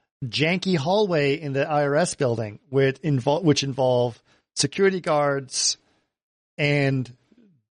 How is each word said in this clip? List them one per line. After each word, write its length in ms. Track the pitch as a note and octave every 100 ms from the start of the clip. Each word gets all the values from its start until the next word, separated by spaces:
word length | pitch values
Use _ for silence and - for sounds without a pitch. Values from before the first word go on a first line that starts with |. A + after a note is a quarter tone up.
| _ - C3
janky 500 | A2+ D#3 F3+ F#3 F3
hallway 580 | C#3 G3+ G#3 E3 C#3 D3
in 120 | D3+
the 120 | C3+ D3+
I 160 | D3
R 100 | C#3+ C#3+
S 180 | F3
building 440 | - C3 A#2 A2 G#2 -
with 300 | C3+ C3+ C3
invol-, 400 | D#3 C#3 A#2+ D3+
which 200 | F#3 C#3
involve 600 | C#3 C3 B2+ B2 B2 A2+ _ _ _ -
security 440 | C#3 - G3 F#3+
guards 760 | E3 D3+ C#3+ C#3 C3 - - - _ _ _ _ _ _ _ -
and 520 | D3 C#3+ C#3 C3+ B2 B2+ _ _ G#3 D#3+ _